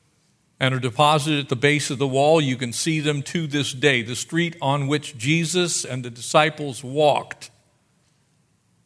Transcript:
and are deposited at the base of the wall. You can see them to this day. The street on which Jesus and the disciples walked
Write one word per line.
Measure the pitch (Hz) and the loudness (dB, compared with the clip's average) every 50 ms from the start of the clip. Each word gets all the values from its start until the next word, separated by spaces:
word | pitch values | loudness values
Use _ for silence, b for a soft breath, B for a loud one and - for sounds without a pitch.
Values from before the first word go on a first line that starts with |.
| _ _ _ _ _ _ _ _ _ _ _ - | _ _ _ _ _ _ _ _ _ _ _ -2
and | 131 131 131 | -2 -2 0
are | 127 | -2
deposited | 120 127 110 - 151 147 156 151 139 160 151 143 | -2 -2 2 4 4 6 6 4 2 0 -2 -2
at | 135 - | -2 -4
the | 135 | -2
base | 113 131 143 147 147 147 - | 2 2 2 2 2 0 -4
of | 147 117 | -4 -2
the | 139 135 | -2 0
wall. | 127 135 143 151 165 165 | 2 2 4 6 4 4
You | 147 131 127 120 | 4 2 -2 -4
can | 135 120 110 | -4 -6 -6
see | - - 170 160 156 | -4 -2 -2 -2 0
them | 143 151 147 143 139 | 0 -2 -2 -2 -4
to | - - 175 160 147 | -4 -6 -4 -4 -2
this | 139 147 139 - 139 | -2 -2 -2 -4 -2
day. | 127 135 143 135 120 | 0 2 2 2 2
The | 110 113 123 | 0 -4 -6
street | - - - 165 165 170 170 170 - | -8 -8 -4 -2 -2 -2 -2 -4 -2
on | 147 135 139 143 139 135 | -2 0 0 0 0 0
which | 147 147 147 - - 117 | -2 -2 -4 -8 -12 -6
Jesus | 107 139 160 165 170 156 175 180 180 165 165 - - | -2 0 0 0 0 0 0 0 0 0 -2 -4 -4
and | - 127 131 120 | -6 -6 -8 -8
the | 123 | -10
disciples | 117 120 - - - 160 151 160 156 - 147 143 120 - - | -12 -12 -6 2 4 4 4 4 0 -4 -8 -8 -8 -10 -10
walked | 123 135 151 151 147 127 - - - - - - - _ _ _ _ _ _ _ _ _ _ _ _ _ _ _ _ _ _ _ _ _ _ _ _ _ _ _ | -6 0 4 4 4 4 2 0 -6 -10 -16 -18 -20 _ _ _ _ _ _ _ _ _ _ _ _ _ _ _ _ _ _ _ _ _ _ _ _ _ _ _